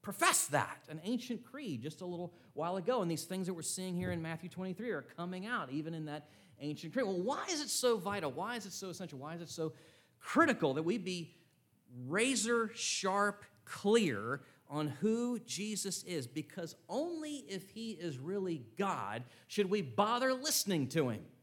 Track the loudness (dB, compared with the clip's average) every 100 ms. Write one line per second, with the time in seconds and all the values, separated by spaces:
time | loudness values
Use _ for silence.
0 | -8 4 6 6 4 2 0 -4 -10 -8
1 | -2 -2 -2 -8 -8 -10 -6 -4 -6 -6
2 | -8 -6 -8 -10 -14 -4 -2 0 2 2
3 | 2 0 -2 -4 -2 -2 -4 -4 -2 -2
4 | 0 0 -2 -6 -8 -6 -6 -4 -4 -4
5 | -6 -8 -6 -4 -4 -4 -2 -4 -4 -4
6 | -6 -8 -10 -20 -20 -8 -6 -6 -4 0
7 | 0 0 0 -2 -2 -2 0 2 4 4
8 | 0 -2 -2 -2 -4 -4 -6 -8 -8 -8
9 | -8 -8 -10 -8 -10 -4 -4 -4 -20 -20
10 | _ _ 2 6 8 8 4 4 2 0
11 | 0 -4 -6 -14 _ _ _ _ _ -12
12 | -2 2 4 4 2 2 0 -2 -2 0
13 | 2 4 2 0 -12 _ -14 -2 6 6
14 | 6 2 -2 -4 -8 -20 _ -2 -2 2
15 | 2 2 2 -2 -4 -4 -2 -2 -4 -6
16 | -4 -4 -4 -6 -8 -8 -8 -10 -6 -2
17 | -2 -4 -6 -8 -8 -8 -8 -8 -8 -4
18 | -4 -4 -4 -2 -2 -4 -6 -2 0 0
19 | -2 -4 -6 -16 -6 2 4 4 2 2
20 | 4 4 2 2 2 2 4 2 4 2
21 | 2 0 -8 -20